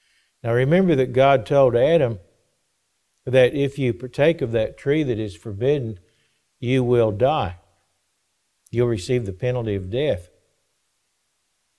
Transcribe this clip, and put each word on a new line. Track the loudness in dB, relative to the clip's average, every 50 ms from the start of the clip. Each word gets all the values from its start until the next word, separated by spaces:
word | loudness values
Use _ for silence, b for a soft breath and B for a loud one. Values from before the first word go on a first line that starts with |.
| _ _ _ _ _ _ _ _ -4
Now | -2
remember | 0 0 2 2 2 2 4 4 2
that | 2 0 0
God | 2 4 4 6 4 2 2
told | 2 2 4 4 4 4
Adam | 2 2 2 2 2 2 0 -4 -6 -12 _ _ _ _ _ _ _ _ _ _ _ _ _ _ _ _ _ _ _ -6
that | 0 4 4 4 4
if | 2 0 -2 -2 -2 -2
you | -2 -2
partake | -2 -4 -8 -8 -2 0 2 2 2 0
of | -2 -4
that | -2 -2 -2 -4 -6 -8
tree | -4 -2 -2 0
that | 0 -2 -2 -4
is | -4 -8 -10
forbidden, | -12 -14 -12 -8 -4 -2 -2 -2 -2 -4 -8 -10 -12 _ _ _ _ _ _ _ _ _ _ _ -8
you | -4 -2 0 0 2
will | 2 2 2 2 0
die. | 0 0 0 0 0 0 -4 -6 -8 -12 _ _ _ _ _ _ _ _ _ _ _ _ _ _ _ _ _ _ _ _ _ _
You'll | -4 -2 -2
receive | 0 -2 -4 -4 -4 -4 -4 -4
the | -6
penalty | -8 -6 -6 -6 -4 -4 -4 -4 -4
of | -6 -6 -6
death. | -6 -4 -4 -4 -4 -6 -8 _ _ _ _ _ _ _ _ _ _ _ _ _ _ _ _ _ _ _ _ _ _ _ _ _ _ _ _ _ _